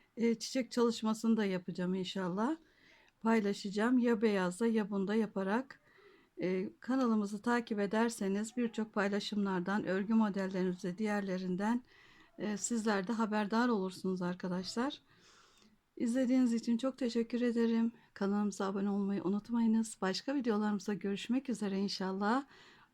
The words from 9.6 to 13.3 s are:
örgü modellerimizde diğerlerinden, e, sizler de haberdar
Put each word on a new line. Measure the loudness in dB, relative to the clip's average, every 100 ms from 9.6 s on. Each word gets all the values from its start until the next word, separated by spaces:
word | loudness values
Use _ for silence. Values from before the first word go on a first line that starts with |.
| 0 -2
örgü | 0 -2 2
modellerimizde | 4 4 0 -2 0 -2 -2 -6 -4
diğerlerinden, | -2 -2 -2 -4 -2 -2 0 0 -4 -20 -20 -20 -20 -8
e, | -6 -4
sizler | -2 -2 0 0 0
de |
haberdar | -2 0